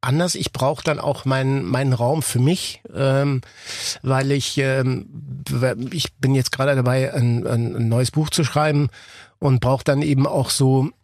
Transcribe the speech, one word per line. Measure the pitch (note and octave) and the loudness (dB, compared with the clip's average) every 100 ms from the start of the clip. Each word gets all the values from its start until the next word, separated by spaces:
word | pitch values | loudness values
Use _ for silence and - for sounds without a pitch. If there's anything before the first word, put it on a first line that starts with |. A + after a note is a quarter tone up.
anders. | B2+ C#3+ F3 - | 0 0 0 -2
Ich | - | -6
brauche | - C3 C#3+ | -2 -2 -2
dann | - D3 | -2 -2
auch | C#3+ C#3 | -2 -4
meinen, | C3+ C3 C3+ C#3 | -2 0 0 -2
meinen | F2+ B2+ C#3 | 0 0 0
Raum | B2+ A#2+ D#3+ | 0 0 0
für | C#3 A#2+ | -2 0
mich, | B2+ F#3 - - - | 2 0 -4 -12 -14
ähm, | - C3+ C3+ C#3+ C3+ - - - - - - | -4 0 2 0 -2 -6 -20 -14 -10 -8 -6
weil | C3 C3 C3+ | -2 0 2
ich, | C#3 - - | 0 -2 -2
ähm, | C3+ C3 B2+ B2+ - - C3+ C3 - C3+ B2+ A2 B2+ | 0 0 0 -2 -6 -16 -14 -14 -6 -2 0 -2 -6
ich | F3 - _ | -6 -8 _
bin | C3 C3+ | 0 2
jetzt | B2 | 0
gerade | - C#3 C#3 | -2 0 2
dabei, | B2 B2+ C3 | 2 2 0
ein, | D3+ A#2+ A#2+ - | 0 2 2 0
ein, | A#2 A#2 - | -2 -2 -2
ein | A#2 | 0
neues | A#2 B2+ | 2 0
Buch | - D3+ | 0 -2
zu | - | 0
schreiben | C#3+ - D3+ D3 C#3+ - - - - _ | 0 2 2 2 0 -4 -20 -20 -20 _
und | D3 B2+ | 2 2
brauche | B2 C3 - | 4 0 2
dann | C#3 | 0
eben | D3+ C3+ C#3+ | 2 2 2
auch | D3+ B2 | 2 0
so | - C3+ C3 C3+ - | 2 4 4 0 -4